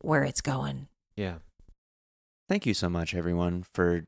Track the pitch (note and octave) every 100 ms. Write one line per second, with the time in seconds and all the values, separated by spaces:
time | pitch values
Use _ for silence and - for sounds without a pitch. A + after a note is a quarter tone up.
0 | - D3+ C#3 - - C3 C#3 C3+ C#3 _
1 | _ - F#2+ E2 - _ - - _ _
2 | _ _ _ _ - G3+ A#2 G2+ F2 F2
3 | E2 F2+ E2+ F2 F2 F2+ F2+ - F2 F2